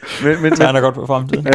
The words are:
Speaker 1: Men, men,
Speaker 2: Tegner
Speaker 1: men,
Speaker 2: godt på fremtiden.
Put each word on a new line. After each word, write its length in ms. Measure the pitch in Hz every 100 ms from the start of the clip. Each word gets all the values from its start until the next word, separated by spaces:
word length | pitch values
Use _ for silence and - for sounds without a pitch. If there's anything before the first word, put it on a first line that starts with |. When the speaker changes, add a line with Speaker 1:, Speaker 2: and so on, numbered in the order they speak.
| - -
Speaker 1:
Men, 180 | 143 160
men, 100 | 160 -
Speaker 2:
Tegner 180 | 131
Speaker 1:
men, 80 | 135
Speaker 2:
godt 140 | 131 131
på 100 | 127
fremtiden. 420 | 131 131 139 143